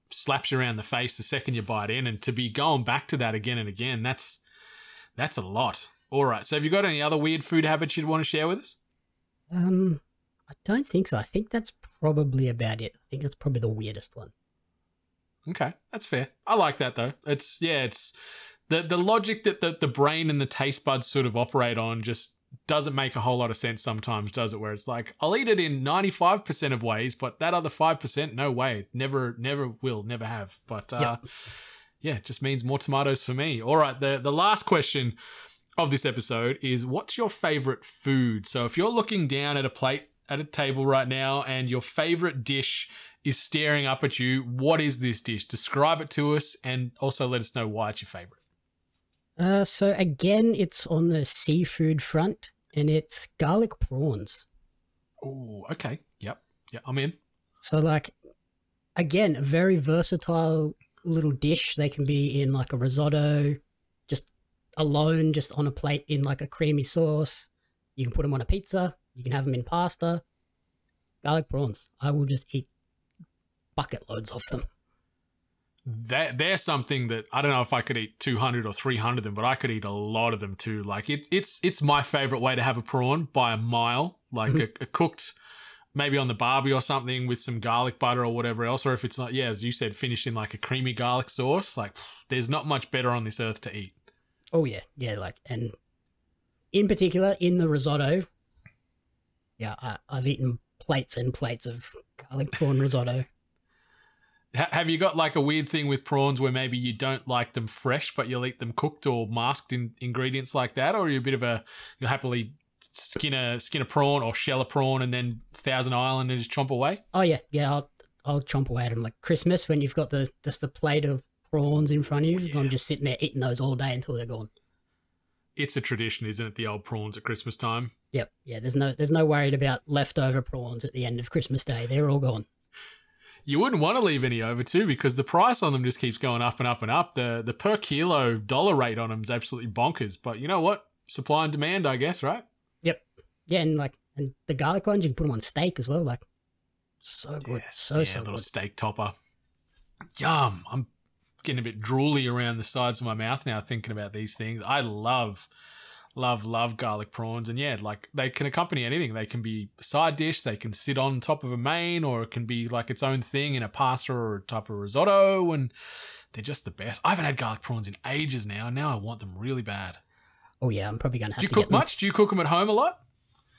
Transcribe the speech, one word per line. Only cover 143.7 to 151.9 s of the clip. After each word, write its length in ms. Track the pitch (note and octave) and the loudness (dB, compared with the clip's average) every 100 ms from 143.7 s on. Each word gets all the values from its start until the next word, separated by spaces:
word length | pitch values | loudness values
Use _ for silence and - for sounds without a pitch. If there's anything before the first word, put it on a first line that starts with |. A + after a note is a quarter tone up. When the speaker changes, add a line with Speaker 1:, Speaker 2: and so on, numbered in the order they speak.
| D3+ | 2
Speaker 2:
like, 200 | C#3 - _ - | -2 -6 _ -8
and 180 | C3+ - - | -8 -6 -6
the 60 | |
garlic 340 | C#3 D3 F#3+ G#3+ | -2 0 0 2
ones, 160 | G3+ | 2
you 60 | E3 | 2
can 60 | B2 | 0
put 100 | D3+ | -2
'em 60 | |
on 100 | A#2 | 0
steak 360 | - - F3 - | -2 -2 -2 -2
as 120 | A#2+ | -2
well. 140 | D3+ D3+ | 0 0
Like, 160 | A#2+ - _ _ _ _ _ _ _ | -4 -8 _ _ _ _ _ _ _
so 380 | - - C#3 D3 | -14 -12 -10 -10
good. 220 | B2+ B2 - | -6 -8 -6
Speaker 1:
Yes, 120 | - | -4
Speaker 2:
So, 200 | - D3+ | 0 2
Speaker 1:
yeah, 40 | D#3 | 2
Speaker 2:
so 140 | A#2+ | 0
Speaker 1:
little 160 | A2 G#2+ | -6 -8
Speaker 2:
good. 100 | - | -6
Speaker 1:
steak 320 | - G2+ - | -6 -6 -4
topper. 360 | A2 G#2 G#2+ - _ _ _ _ _ _ _ - - - | -4 -2 -4 -6 _ _ _ _ _ _ _ -20 -18 -4
Yum! 440 | C#3+ D#3 B2+ F#2 - | 0 2 2 0 -6
I'm 160 | B2+ A#2+ _ _ _ _ _ | -6 -6 _ _ _ _ _
getting 160 | - B2+ | -6 -4
a 40 | |
bit 180 | A#2 G#2+ | -4 -6
drooly 500 | G#2+ | -2